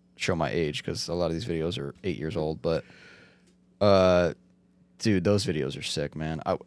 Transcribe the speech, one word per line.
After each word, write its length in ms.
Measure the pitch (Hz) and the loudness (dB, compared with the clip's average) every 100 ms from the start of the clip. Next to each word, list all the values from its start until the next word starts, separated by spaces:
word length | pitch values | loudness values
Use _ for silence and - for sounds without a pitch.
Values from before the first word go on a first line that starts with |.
| _ _ | _ _
show 200 | - 87 | -2 0
my 140 | 78 | 0
age 340 | 67 78 71 | 0 -2 -2
'cause 240 | - 87 - | -6 -6 -4
a 60 | |
lot 120 | 85 85 | -2 -2
of 60 | |
these 120 | 82 | -2
videos 340 | 117 82 80 90 | -4 -4 -4 -4
are 160 | 69 - | -8 -8
eight 120 | 98 85 | -6 -4
years 200 | 80 82 | -6 -4
old. 260 | 78 78 | -4 -4
But, 220 | 82 80 - - - - - _ _ _ _ _ | -2 -2 -4 -20 -20 -20 -20 _ _ _ _ _
uh, 540 | 104 98 92 90 85 - _ _ _ _ _ _ | 4 6 6 6 2 -2 _ _ _ _ _ _
dude, 260 | 113 98 | 2 2
those 200 | 87 101 | 4 2
videos 320 | 98 78 67 69 | 2 -2 -4 -6
are 40 | |
sick, 320 | - - 69 | -8 -6 -6
man. 260 | 78 78 78 - | -6 -6 -4 -4
I, 100 | 90 | -4